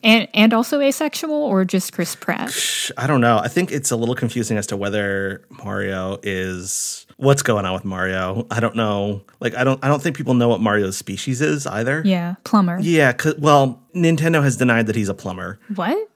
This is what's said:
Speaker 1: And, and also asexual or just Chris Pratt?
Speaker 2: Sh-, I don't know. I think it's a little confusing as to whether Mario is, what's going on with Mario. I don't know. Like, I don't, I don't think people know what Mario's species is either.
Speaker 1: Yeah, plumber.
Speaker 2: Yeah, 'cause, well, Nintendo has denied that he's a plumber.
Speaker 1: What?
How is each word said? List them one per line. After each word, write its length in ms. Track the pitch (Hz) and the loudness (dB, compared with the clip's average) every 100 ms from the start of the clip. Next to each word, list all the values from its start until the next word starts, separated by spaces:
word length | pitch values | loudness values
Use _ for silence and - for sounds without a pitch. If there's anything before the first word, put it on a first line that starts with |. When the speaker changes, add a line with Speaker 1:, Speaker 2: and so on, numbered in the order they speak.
Speaker 1:
And, 220 | 226 226 - | 6 4 4
and 180 | 214 220 | 4 4
also 280 | 226 233 294 | 4 0 2
asexual 500 | 277 269 311 - 320 | 2 0 -4 -4 -4
or 320 | 302 294 190 | -2 0 0
just 280 | 185 190 - | 2 0 -2
Chris 240 | - 170 - | -6 -6 -6
Pratt? 340 | - - - | -6 -6 -6
Speaker 2:
Sh-, 400 | - - - - - | -6 -4 -4 -6 -6
I 80 | 123 | 0
don't 140 | 143 | 2
know. 180 | 120 113 | 4 4
I 80 | 101 | 2
think 240 | 156 180 | -2 -2
it's 220 | 143 135 | -4 -4
a 40 | 117 | -2
little 200 | 117 123 | -2 -2
confusing 420 | 120 120 110 110 | -4 -4 -2 -4
as 80 | 101 | -4
to 80 | 101 | -6
whether 680 | 101 104 101 98 98 98 _ - | -4 -2 -2 -2 -4 -8 _ -14
Mario 540 | 101 98 98 95 92 98 | -8 -6 -4 -4 -6 -6
is, 800 | 104 95 92 92 92 - - - - _ | -6 -4 -4 -6 -8 -8 -8 -10 -16 _
what's 240 | 139 139 | 2 2
going 220 | - 107 | 2 0
on 80 | 95 | 0
with 120 | 92 | -4
Mario. 600 | 98 92 92 95 92 98 117 | -6 -4 -4 -2 -2 -4 -4
I 80 | 117 | -2
don't 160 | 113 | -2
know. 480 | 113 107 101 101 101 - _ | 0 0 0 -2 -4 -10 _
Like, 160 | 120 | -6
I 80 | 120 | 0
don't, 160 | 131 131 | 0 2
I 20 | 135 | 0
don't 160 | 143 | 0
think 140 | 156 143 | 0 -4
people 180 | 139 | 0
know 140 | 127 120 | 2 4
what 120 | 110 | 2
Mario's 360 | 110 104 95 95 | 2 2 0 -4
species 440 | - 95 - 127 | -8 -8 -6 -2
is 280 | 151 151 139 | 0 -2 -4
either. 340 | 104 117 151 | -4 -2 0
Speaker 1:
Yeah, 300 | 196 185 175 185 | 0 0 -2 -8
plumber. 360 | - 214 185 175 | 0 2 2 0
Speaker 2:
Yeah, 320 | 165 160 139 | 2 4 4
'cause, 240 | 123 156 151 | 4 -2 2
well, 420 | 151 143 135 120 _ | 6 6 6 0 _
Nintendo 480 | 180 165 160 165 165 | 0 2 2 2 4
has 140 | 139 110 | 2 2
denied 320 | 127 117 110 | 2 2 2
that 80 | 110 | 0
he's 120 | 101 | -2
a 60 | |
plumber. 460 | 98 98 92 90 98 _ 196 | -4 -8 -8 -10 -12 _ -6
Speaker 1:
What? 200 | 180 359 440 | -2 -2 -6